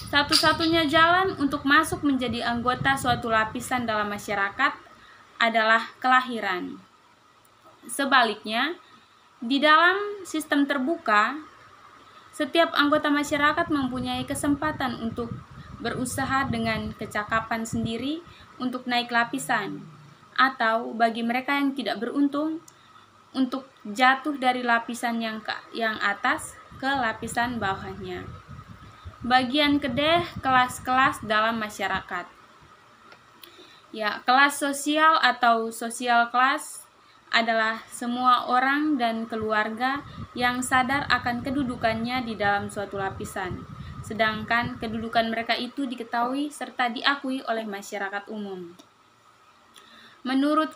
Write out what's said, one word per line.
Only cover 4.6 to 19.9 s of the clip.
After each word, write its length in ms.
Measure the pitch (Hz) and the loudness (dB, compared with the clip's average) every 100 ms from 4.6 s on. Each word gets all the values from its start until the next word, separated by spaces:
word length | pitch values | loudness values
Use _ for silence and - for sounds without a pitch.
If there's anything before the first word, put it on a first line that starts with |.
| 277 277 - - - - - - | -2 -2 -14 -20 -20 -20 -10 -2
adalah 560 | 233 226 220 226 233 - | 2 4 4 4 2 -2
kelahiran. 800 | 262 254 247 233 202 180 143 190 - _ _ _ _ _ _ _ - - | 4 4 2 -4 -4 -4 -6 -12 -18 _ _ _ _ _ _ _ -20 -20
Sebaliknya, 880 | - - 277 262 226 214 214 220 285 349 - - _ _ _ _ | -8 -4 2 4 4 0 -4 -2 -2 -6 -14 -20 _ _ _ _
di 240 | 233 277 | -2 2
dalam 640 | 302 311 349 381 415 415 | 6 8 6 4 -2 -8
sistem 400 | 359 311 302 285 | -8 -6 0 2
terbuka, 720 | 285 285 254 330 - 208 220 294 311 - - - - - - - - | 2 0 -2 -2 2 2 2 -2 -14 -20 -20 -20 -20 -20 -20 -20 -12
setiap 400 | - 302 330 320 | -6 0 2 2
anggota 400 | - 285 302 302 | 2 4 4 2
masyarakat 560 | 285 285 294 294 311 339 | 0 0 2 2 2 0
mempunyai 560 | 294 262 254 254 254 | 0 -2 -2 -4 -4
kesempatan 800 | 254 285 294 285 311 302 262 233 | -4 -2 0 0 0 -2 -4 -4
untuk 240 | 226 - 233 - - - - - | -6 -4 -6 -8 -14 -20 -18 -10
berusaha 720 | 226 - 247 - 262 269 262 | -6 -4 -4 -4 -2 0 0
dengan 480 | 233 226 220 214 - | -2 -2 -2 -4 -8
kecakapan 720 | 208 214 208 226 226 226 226 | -6 -6 -2 -2 -2 -4 -4
sendiri 560 | 226 226 226 262 320 - - - - | -4 -2 -2 -4 -6 -10 -20 -20 -6
untuk 320 | 247 254 247 | -6 -4 -2
naik 240 | 240 240 | -2 0
lapisan, 720 | 233 233 269 - 226 196 196 - | 0 0 -2 -2 -2 -2 -8 -12